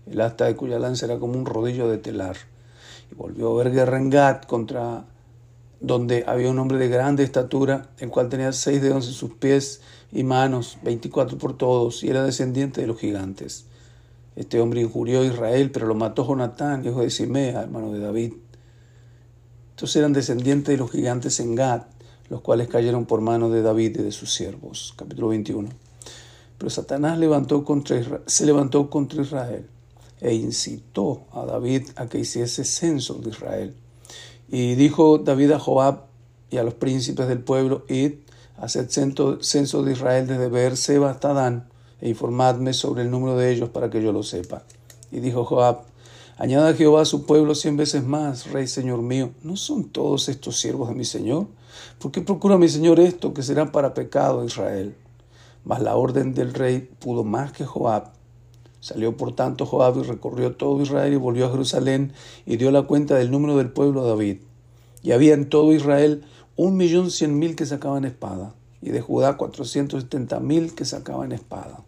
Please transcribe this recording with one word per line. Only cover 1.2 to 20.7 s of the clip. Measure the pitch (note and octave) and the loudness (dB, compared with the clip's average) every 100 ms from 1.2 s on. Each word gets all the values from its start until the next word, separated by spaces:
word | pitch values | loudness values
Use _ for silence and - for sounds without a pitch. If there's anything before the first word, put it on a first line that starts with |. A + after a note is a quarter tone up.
| A#2+ B2+ | -6 -6
un | B2+ | -6
rodillo | A2+ A#2+ B2 A#2 | -4 -4 -2 -2
de | G#2+ | -2
telar. | - G#2+ F#2 G2 - - - - - - - | -4 -8 -8 -10 -16 -20 -20 -20 -20 -20 -20
Y | |
volvió | - F2 - A2+ | -16 -14 -4 -2
a | A#2 | 0
haber | B2 | 2
guerra | C3 B2+ C3 | 2 2 2
en | C3+ | 2
Gat, | C#3+ C#3 C3 - | 4 4 2 -2
contra | A#2 B2+ C3+ A#2 A#2 - - _ - - - - - | -4 -2 -6 -6 -8 -14 -20 _ -20 -20 -20 -20 -8
donde | C3 B2 A#2+ A#2+ - | -2 0 2 0 0
había | B2 B2 | 0 0
un | B2+ | 0
hombre | C3 C3 | 0 0
de | B2+ | 2
grande | B2 C3+ C#3+ | 2 2 2
estatura, | C3+ C3+ B2+ C#3 C3+ C3+ - - | 2 0 -2 0 0 0 -4 -14
el | B2 | -6
cual | - B2 | -2 0
tenía | C3 C3 | 0 -4
seis | C3 - C#3 | -2 0 2
dedos | C3+ C3+ B2 | 2 0 -2
en | |
sus | C3 B2 | -8 -12
pies | - C3+ C#3 C3+ - - - - | -4 2 2 0 -10 -20 -20 -10
y | - | -4
manos, | C3 B2+ C3+ B2+ A#2 - | 0 2 2 0 -6 -8
veinticuatro | - A#2 B2 D3 B2+ C3+ | -6 -4 -4 -2 -2 -4
por | C#3+ B2+ | -8 -2
todos, | B2+ B2 A#2 A#2 | 0 2 0 -2
y | - | -2
era | C3 | 0
descendiente | C3+ C3 C3 B2+ C#3 C3 | 0 -2 -2 -2 -4 -4
de | B2 | -6
los | A2+ | -4
gigantes. | G#2+ G2+ F#2+ F#2+ C#2 - - - - - - - - - | -6 -6 -8 -10 -14 -16 -20 -20 -20 -20 -20 -20 -18 -14
Este | - A#2 | -4 0
hombre | A#2 A#2+ | 0 0
injurió | A2+ A#2 A#2 B2+ | -2 -2 0 2
a | |
Israel, | C3 A#2+ A2+ B2+ C#3 | 2 0 0 2 0
pero | C3+ A2 | 0 -2
lo | |
mató | A2 A2 G#2+ B2+ | -2 -2 -2 -2
Jonatán, | C3+ A#2+ - D3 C#3 B2+ | -2 -4 -4 -4 -4 -4
hijo | B2+ | -2
de | A#2+ | -2
Simea, | - A2+ C3+ C3 A2+ | -2 -2 -2 -2 -4
hermano | A2 A2+ G#2+ | -8 -8 -8
de | G#2 | -6
David. | G#2 A2 A#2 - - - - - - - - - - - _ - - | -4 -4 -4 -8 -20 -20 -20 -20 -20 -20 -20 -20 -20 -20 _ -20 -20
Estos | - C3 D#3 | -8 -2 2
eran | D3 | 4
descendientes | C#3 C3 B2 B2+ C#3+ | 2 0 -2 0 0
de | C#3+ | 2